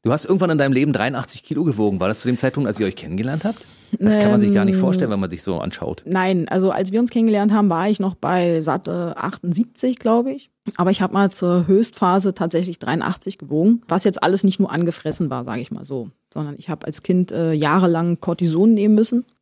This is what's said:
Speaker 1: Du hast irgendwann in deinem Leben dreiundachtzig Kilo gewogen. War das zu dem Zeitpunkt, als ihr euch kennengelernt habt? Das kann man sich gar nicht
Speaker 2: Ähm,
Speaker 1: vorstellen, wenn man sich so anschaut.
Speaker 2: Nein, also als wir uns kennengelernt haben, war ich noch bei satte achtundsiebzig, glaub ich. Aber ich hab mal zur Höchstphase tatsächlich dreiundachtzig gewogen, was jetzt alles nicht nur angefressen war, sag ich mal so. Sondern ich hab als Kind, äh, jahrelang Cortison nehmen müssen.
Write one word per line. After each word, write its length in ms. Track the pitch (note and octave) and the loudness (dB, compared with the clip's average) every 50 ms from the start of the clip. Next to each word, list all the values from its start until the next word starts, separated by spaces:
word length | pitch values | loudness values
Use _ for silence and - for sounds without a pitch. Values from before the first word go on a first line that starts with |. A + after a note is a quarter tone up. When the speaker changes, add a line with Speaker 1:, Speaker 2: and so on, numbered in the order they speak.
Speaker 1:
Du 100 | - A#2 | -2 0
hast 140 | C#3 D3+ - | 0 0 0
irgendwann 240 | - F#3+ F#3+ F#3 F3 | 0 2 2 2 2
in 80 | D#3+ D3 | 2 2
deinem 140 | C#3 C#3 C3 | 2 4 4
Leben 180 | B2+ D3 D3+ | 2 2 2
dreiundachtzig 500 | B2 G2 G#2+ B2+ C#3 B2+ C3+ - - - | 2 0 0 0 -2 -4 -8 -8 -12 -14
Kilo 220 | _ - D#3 C#3+ F3 | _ -6 -4 -2 0
gewogen. 340 | D#3 A#2 G#2 G#2+ G#2 F#2+ F2+ | 0 0 2 2 0 2 0
War 100 | F#2 G2 | -2 -2
das 120 | A2 - | -2 -2
zu 80 | - B2 | -2 -2
dem 100 | B2 - | -2 0
Zeitpunkt, 300 | - C3 - D3 C#3 G#2+ | -2 -2 -2 0 -2 -2
als 100 | G#2+ G#2+ | -2 0
ihr 80 | G#2+ | -2
euch 80 | F#2+ - | -2 -2
kennengelernt 480 | - - D2 F2 F#2+ A2+ C3 D3 D#3 F#3 | -6 -10 -8 -6 -4 -4 -2 -4 -4 -4
habt? 220 | G#3+ A3+ - - - - - - - - - | -4 -6 -6 -12 -20 -20 -20 -10 -8 -6 0
Das 200 | F#3 G#3+ G#3+ G#3 | 2 2 4 4
kann 120 | G#3 G#3 | 4 4
man 80 | G#3 G#3 | 4 4
sich 140 | G#3 G3+ | 4 4
gar 140 | G3+ G3+ G3+ | 2 2 2
nicht 80 | G3 F#3+ | 2 2
Speaker 2:
Ähm, 60 | F#3+ | 2
Speaker 1:
vorstellen, 300 | F#3+ F#3 F#3 F#3 D3+ A#2 | 2 2 2 0 0 0
wenn 80 | G#2 G2 | -2 -2
man 120 | F#2+ E2+ | -4 -4
sich 120 | F2 E2 | -6 -8
so 160 | - G2 F2+ D#2+ | -6 -4 -4 -4
anschaut. 420 | - F#2+ - - - - - - - | -4 -6 -6 -6 -6 -8 -8 -8 -6
Speaker 2:
Nein, 400 | - F#3 F#3 F#3 F#3 F#3+ F3 D#3+ - | -4 -2 0 0 0 0 -2 -2 -2
also 200 | - F#3 F#3 F#3+ | -2 0 0 0
als 220 | - - F#3+ F#3+ | 0 0 -4 -2
wir 80 | G3 A3+ | 0 0
uns 80 | B3 A#3 | 0 0
kennengelernt 440 | - A#3 A3+ A3+ G#3+ G3+ G3+ G#3+ G#3 | 0 2 2 2 2 2 2 2 2
haben, 160 | G#3+ G#3 G3 | 4 2 2
war 180 | E3 E3 F#3 G#3 | 2 0 0 0
ich 100 | G#3+ - | 0 0
noch 140 | F#3+ F#3+ E3+ | -2 -4 -4
bei 460 | - - D#3 F3+ F3+ F3 F3 E3+ D#3+ | -4 -4 -2 0 0 2 2 0 0
satte 540 | D#3 D#3+ C#3 - - E3 E3+ F3 F3 E3+ - | 0 -2 -4 -4 -4 -6 -6 -6 -6 -6 -8
achtundsiebzig, 800 | - - F#3+ - - - F3 D#3+ F#3+ A#3+ - - - - B3+ B3 - | -6 -8 -8 -8 -6 -6 -4 -2 -2 -2 -4 -4 -4 -4 -4 -4 -2
glaub 280 | - A3+ A3+ A#3+ B3 | 0 0 2 2 0
ich. 240 | C4+ C#4 C#4 - _ _ _ - G#3+ - | -2 -6 -10 -14 _ _ _ -14 -12 -4
Aber 140 | - F3 F#3 | -2 0 0
ich 100 | F#3+ - | 2 0
hab 140 | F#3+ - - | 0 -2 2
mal 160 | G3 G3+ F#3 | 2 2 2
zur 360 | - - F#3 F3 F3 F3+ E3 | 0 -2 -2 0 2 2 2
Höchstphase 680 | E3 F#3+ G#3 A#3 - - - - F3+ F3+ G3 F#3+ G3 F#3 | 4 4 4 2 0 -2 0 0 2 2 2 0 0 -2
tatsächlich 440 | - F3+ E3 - E3 F3+ F#3 E3+ - | -2 -4 -2 0 -2 -2 -2 -6 -8
dreiundachtzig 600 | - A2+ D3 E3 - - F#3 - - F#3+ - - | -4 -4 -2 -2 -2 -4 -4 -6 -8 -12 -12 -12
gewogen, 420 | D3 C3+ D3 D#3 F3 G#3+ A#3+ A#3 - - | -10 -4 -2 2 4 4 4 2 0 -2
was 160 | E3+ F#3+ - | -2 0 0
jetzt 180 | G#3 F3+ - | 0 0 2
alles 220 | - E3 F#3+ G3 - | 0 0 0 2 2
nicht 160 | F#3+ F#3 - | 0 2 2
nur 100 | G3 - | -2 0
angefressen 600 | - D#3+ F3 E3+ E3 - - D#3 D3 - E3+ C#3 | 0 -2 -2 -2 -2 -4 -6 -4 -4 -2 -2 -4
war, 120 | C3 B2 B2 | -4 -6 -6
sag 140 | C3+ A2+ B2 | -6 -8 -8
ich 120 | B2+ - | -8 -10
mal 140 | - - - | -12 -14 -10
so. 260 | C3+ C#3 B2 A2+ D3 - _ _ _ - | -10 -10 -10 -10 -10 -16 _ _ _ -10
Sondern 220 | D3+ D3+ D3 C#3+ - | -10 -8 -8 -10 -14
ich 100 | - - | -10 -10
hab 160 | D#3 - - | -10 -8 -8
als 180 | D3+ D3+ - | -8 -8 -8
Kind, 300 | - - F#3 F3+ F3+ - | -2 0 2 2 2 0
äh, 200 | - E3 E3 E3 | -2 -2 -2 0
jahrelang 680 | D#3+ D3+ D3+ C#3+ D#3+ F#3 F#3 E3+ E3+ E3 E3+ F3 E3+ - | 0 2 2 2 4 4 4 4 2 2 0 0 -2 -2
Cortison 540 | - F3+ E3+ - F3+ E3 D#3 E3+ G3+ A3+ A3+ | -2 -4 -2 0 0 0 2 4 4 4 4
nehmen 200 | G#3 G3+ G#3+ G#3+ | 4 4 4 4
müssen. 300 | G#3+ A3+ - B3 A#3+ - _ _ _ | 4 4 2 0 -4 -4 _ _ _